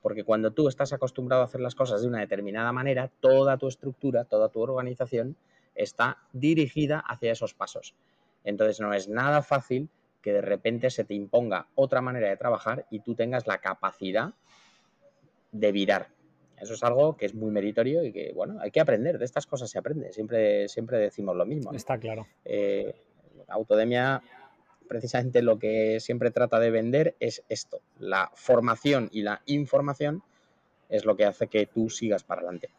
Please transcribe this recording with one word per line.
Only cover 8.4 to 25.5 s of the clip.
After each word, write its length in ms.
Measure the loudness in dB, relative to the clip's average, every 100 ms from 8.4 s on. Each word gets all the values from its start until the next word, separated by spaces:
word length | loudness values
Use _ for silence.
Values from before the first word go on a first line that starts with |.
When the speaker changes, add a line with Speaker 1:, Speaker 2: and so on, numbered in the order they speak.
Speaker 1:
Entonces 360 | -8 2 2 2
no 140 | -2
es 140 | -2 -2
nada 340 | -2 2 2
fácil 480 | 2 -2 0 -4 -4 _ _ _
que 120 | 0
de 80 | 0
repente 480 | 0 0 0 0 -2
se 140 | -2
te 100 | -4
imponga 540 | -4 0 0 2 -4 -2 0
otra 260 | 2 2
manera 280 | 0 -2 -2
de 80 | 0
trabajar 500 | -2 -2 -2 -6 -8
y 100 | -10
tú 140 | -8 -4
tengas 300 | -2 -2 -2
la 140 | -4
capacidad 760 | -4 -4 -6 -4 -2 -2 -2 -10 _ _ _ _ _ _ _ _ _ _ _
de 200 | 0 2
virar. 360 | 2 2 0 -2 _ _ _ _ _
Eso 140 | -12
es 100 | -2
algo 340 | 2 4 2 2
que 80 | -6
es 100 | -4
muy 160 | -2
meritorio 520 | 0 0 0 2 2
y 80 | -2
que, 200 | -4 -8
bueno, 260 | -6 -6 -6
hay 100 | -2
que 80 | 2
aprender, 400 | 4 4 2 -2
de 60 | -2
estas 200 | -4 -6
cosas 240 | -8 -6
se 80 | -8
aprende, 360 | -6 -6 -8
siempre, 540 | -8 -2 2 2 2 0
siempre 280 | -6 -2 0
decimos 380 | 0 -2 -4 -2
lo 100 | -2
mismo, 260 | -4 -6
¿no? 60 | -10
Speaker 2:
Está 200 | -6 -6
claro. 300 | -6 -10 -12 _ -6
Speaker 1:
Eh, 500 | -2 0 -2 -4 -10 _ _ _ -20 -8
Autodemia, 720 | -6 2 4 4 2 2 0 -4 -20 -20 _ _ _ -10
precisamente 540 | -8 -2 -2 2 4
lo 180 | 4